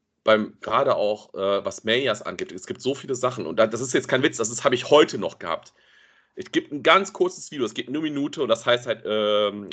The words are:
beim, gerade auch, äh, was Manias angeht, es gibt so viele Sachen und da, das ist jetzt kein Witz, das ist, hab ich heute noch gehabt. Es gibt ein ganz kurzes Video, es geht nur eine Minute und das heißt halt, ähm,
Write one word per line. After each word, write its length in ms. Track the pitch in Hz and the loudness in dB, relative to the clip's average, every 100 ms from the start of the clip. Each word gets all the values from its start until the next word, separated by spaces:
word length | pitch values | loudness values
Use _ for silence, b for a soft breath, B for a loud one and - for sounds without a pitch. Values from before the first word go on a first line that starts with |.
| _ _ | _ _
beim, 340 | - 107 104 - | 2 4 2 -8
gerade 340 | - 113 139 104 | -2 0 2 2
auch, 380 | 104 104 - | 0 -2 -8
äh, 320 | - 98 98 98 | -4 0 0 -2
was 180 | - 110 | -6 -2
Manias 360 | 120 135 107 | 0 0 -2
angeht, 300 | - 92 - | -6 -8 -8
es 160 | 87 - | -10 -12
gibt 140 | 120 | -6
so 120 | 127 131 | -4 -4
viele 200 | 135 120 | -4 -2
Sachen 320 | 127 123 78 | -2 -4 -2
und 100 | 104 | 2
da, 100 | 110 | 2
das 140 | 113 | 0
ist 120 | 127 | -2
jetzt 140 | 131 - | -2 0
kein 140 | 127 | 0
Witz, 140 | 127 123 | 0 0
das 120 | 110 | -6
ist, 140 | 120 139 | -2 0
hab 80 | |
ich 160 | 123 - | 0 6
heute 260 | 147 - 135 | 8 8 2
noch 220 | 87 - | -6 -6
gehabt. 340 | 90 80 - _ b b b b b b | -6 -6 -8 _ b b b b b b
Es 160 | - | -6
gibt 200 | 156 - | -4 -4
ein 100 | 147 | 0
ganz 300 | 156 185 196 | 4 4 4
kurzes 380 | - 180 165 - | 0 -2 -2 -12
Video, 140 | 147 110 | -4 -4
es 80 | |
geht 160 | 113 117 | -4 -6
nur 140 | 147 | -4
eine 80 | 156 | -4
Minute 320 | 143 147 160 | -4 -4 -2
und 60 | 120 | 0
das 160 | 113 123 | 0 2
heißt 220 | 120 127 | 0 0
halt, 160 | 107 - | -6 -4
ähm, 640 | 107 107 104 104 104 98 | 0 2 2 0 -2 -8